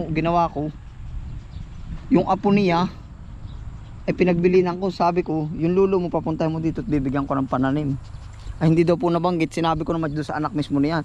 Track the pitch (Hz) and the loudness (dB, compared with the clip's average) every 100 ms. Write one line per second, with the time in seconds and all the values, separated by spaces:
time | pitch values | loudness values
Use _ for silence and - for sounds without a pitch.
0 | 160 156 165 170 165 139 151 - - - | 0 0 2 2 2 0 -6 -6 -16 -14
1 | - - - - - - - - - - | -10 -8 -8 -10 -12 -12 -12 -12 -10 -10
2 | - 175 - 190 208 202 190 170 196 - | 2 4 4 2 4 4 4 2 0 -4
3 | - - - - - - - - - - | -16 -16 -16 -14 -14 -12 -12 -12 -14 -10
4 | - 151 175 170 180 185 180 175 190 175 | -4 2 4 4 6 6 4 0 -2 2
5 | 175 175 175 160 151 170 165 180 196 190 | 2 2 0 -2 -2 -2 0 4 4 2
6 | 175 165 165 156 160 160 160 156 123 147 | 0 -2 -2 0 0 0 -2 -2 -2 0
7 | 135 139 139 139 135 131 135 147 147 139 | 0 -2 0 -2 0 0 2 0 -2 -4
8 | - - - - - - 160 160 170 170 | -8 -14 -14 -14 -12 0 2 4 4 4
9 | 175 170 175 175 160 - 165 160 165 165 | 2 2 2 0 0 0 0 0 0 -2
10 | 160 151 147 147 151 151 143 139 143 165 | -2 -4 -4 -4 -2 -2 0 2 2 0